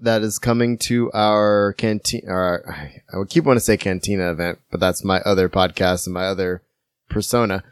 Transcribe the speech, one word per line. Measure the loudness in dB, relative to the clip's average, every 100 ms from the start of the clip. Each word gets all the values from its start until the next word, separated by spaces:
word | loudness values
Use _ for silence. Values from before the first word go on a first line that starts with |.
that | 0 2
is | 0 -2
coming | 0 2 2 0
to | -2 0 0
our | 0 2 4 4 4 2 0
canteen, | -2 -2 -4 -8 -4
or | -2
our, | 0 -2 -6 -14 -14 -18 -12
I | -8
would | -2
keep | 0
wanting | 4 2
to |
say | 4 0
cantina | 0 -4 -2 -2 -2
event, | -2 -4 -6 _
but | 0
that's | 0 0
my | 0 0
other | 2 2 2
podcast | 2 0 2 0 0 -4
and |
my | -4 -4
other | -2 -2 -4 _ _ _ _ -8
persona. | -6 0 0 0 -2 -6